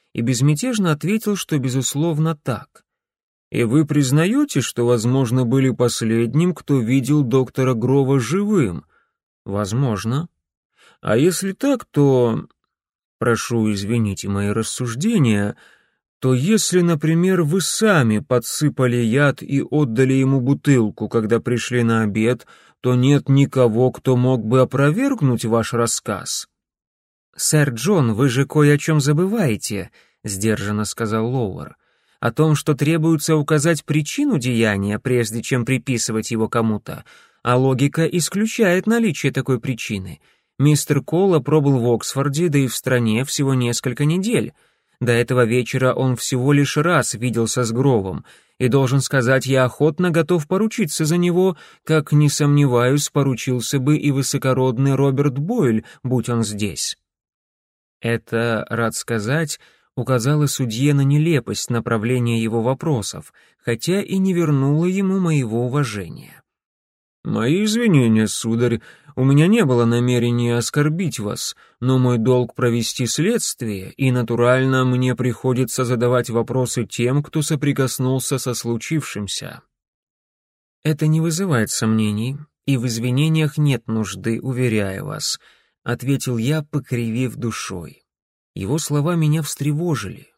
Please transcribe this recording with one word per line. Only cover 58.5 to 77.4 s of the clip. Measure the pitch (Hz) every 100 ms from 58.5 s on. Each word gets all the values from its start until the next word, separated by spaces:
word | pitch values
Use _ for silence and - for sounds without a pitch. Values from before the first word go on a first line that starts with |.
| 113 -
рад | 113 117 -
сказать, | - 117 104 147 156 - _ _ _ -
указало | 120 127 117 151 143
судье | - 127 110 143
на | 143
нелепость | 139 143 160 151 - 107 -
направления | 117 113 113 113 127 120 113
его | 113 113
вопросов, | 113 135 165 135 101 85 - _ _ _
хотя | - 117 - 190
и | 196 190
не | 190
вернуло | 175 165 139 135 151 175
ему | 190 190 190
моего | 180 151 120 113 123
уважения. | 143 131 104 85 64 65 - _ _ _ _ _ _ _ _ 110
«Мои | 107 117 175 214
извинения, | 220 240 156 117 110 107
сударь, | - 113 117 120 113 - - - -
у |
меня | 131 139 165
не | 233 160
было | 120 117
намерения | 120 123 123 120 120 120 120
оскорбить | 113 147 147 160 180 -
вас, | 104 - - - _ _
но | 123 131
мой | 127 123
долг | 113 127 120
провести | - 123 117 113 - 123
следствие, | - 175 240 - - 117 101 92
и, | - 131
натурально, | 127 117 117 120 127 131 131 127
мне | 127 127 123
приходится | 123 117 131 123 123 - 123
задавать | 123 123 123 120
вопросы | 117 113 123 123 - 104
тем, | - 120 139
кто | 147 160